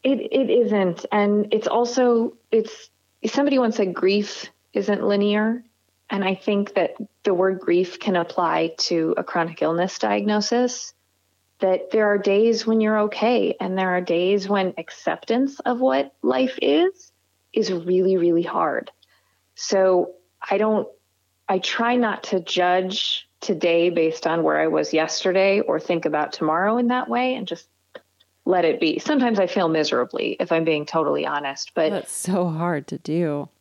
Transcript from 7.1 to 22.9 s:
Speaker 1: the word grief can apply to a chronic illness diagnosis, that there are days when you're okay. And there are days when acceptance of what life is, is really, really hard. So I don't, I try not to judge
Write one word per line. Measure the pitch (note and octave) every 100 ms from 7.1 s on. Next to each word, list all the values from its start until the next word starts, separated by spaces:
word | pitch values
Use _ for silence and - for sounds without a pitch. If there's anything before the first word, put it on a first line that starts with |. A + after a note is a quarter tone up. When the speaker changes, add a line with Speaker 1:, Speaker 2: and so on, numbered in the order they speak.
| _
Speaker 1:
the | -
word | F3 F#3+ F#3
grief | F#3 F3 F3+ -
can | - F3+
apply | E3+ - E3+ D#3+ E3 -
to | - E3+ D#3+ -
a |
chronic | - F3 E3 D#3+
illness | D#3 E3 F#3 -
diagnosis, | A3 G#3 G#3 G#3 G#3 A#3 B3 - - _ _ _ _ _ _ _
that | F#3+ F#3 -
there | A3 G#3
are | G3+
days | G3 G3 A3+ A3+ A3+
when | A3
you're | G#3+ G#3+
okay. | G#3 - A3 A#3+ F3+ -
And | F#3+ F#3+
there | F#3+
are | F3+
days | F3+ E3+ F3+ G3+ G3
when | G3+ F#3+ -
acceptance | E3 - - D#3+ - A#3 C#4 C#4
of | - B3
what | C4 C4 C#4 _
life | B3 C4 C4 -
is, | - D4 F#4 - - _ _ _ _
is | - F#3+
really, | F3+ F3 F3+ F#3 F#3+
really | E3+ E3+
hard. | F3 - D#3+ - - _ _ _ _ _ _ -
So | - G3 F#3+ F3+ F3 - _ _ -
I | G3
don't, | G#3+ G#3+ - - _ _ _ _ -
I | F#3
try | - - A#3 B3
not | A3+ - -
to | F#3+
judge | E3+ - F3+ F3+ F#3